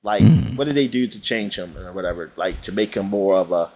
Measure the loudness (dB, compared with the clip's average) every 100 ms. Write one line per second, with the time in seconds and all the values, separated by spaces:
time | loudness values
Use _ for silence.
0 | -2 6 8 8 4 -2 -2 0 0 0
1 | -2 -4 -6 -4 -4 -8 -10 -12 -12 -6
2 | -6 -6 -8 -6 -6 -4 -8 -4 -4 -4
3 | -4 0 2 2 2 0 -2